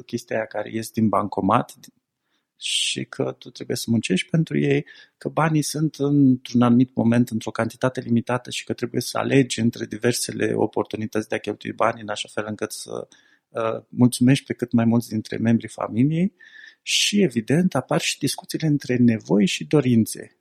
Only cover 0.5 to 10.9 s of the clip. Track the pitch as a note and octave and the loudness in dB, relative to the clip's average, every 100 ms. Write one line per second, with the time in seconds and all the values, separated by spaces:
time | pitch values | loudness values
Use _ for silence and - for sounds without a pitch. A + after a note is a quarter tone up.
0.5 | G#2+ A2+ A2+ A2 - A2 G2 G2+ - F#2+ | -8 -8 -8 -6 0 2 2 -2 -2 2
1.5 | A#2 - - - _ _ _ _ _ _ | 2 0 -10 -20 _ _ _ _ _ _
2.5 | _ - - - C3 B2+ - C3 C3 A#2 | _ -6 -4 -4 -6 -6 -4 -6 -6 -14
3.5 | - B2 B2 - A#2 - F#3 - D#3+ D#3+ | -12 -8 -6 0 0 2 -2 2 0 0
4.5 | D3 D3 C#3 - - - _ C#3+ C#3 D#3+ | 0 0 0 -2 -14 -20 _ -6 -2 0
5.5 | D#3 - D3+ D#3 - C#3+ C#3+ C3+ B2+ - | 0 0 -2 -4 -2 2 4 6 4 0
6.5 | A#2+ A#2+ A#2+ B2+ - A2+ A#2 A#2 A2 - | 2 6 6 4 2 2 2 0 -4 -6
7.5 | - A2+ - C3 C3 A#2+ A#2 - B2 B2+ | -4 -4 -2 -4 -2 -2 -2 0 -4 -6
8.5 | - - - A#2+ B2 - A2+ A2 C3+ B2 | -10 -8 -6 -6 -6 -4 -4 2 2 2
9.5 | - A#2 A2+ A2+ G#2+ A#2+ - - A2 A2 | 0 0 -2 -6 -2 -2 0 -4 -4 -2
10.5 | A2 A2 A2 - | 0 -2 -2 -4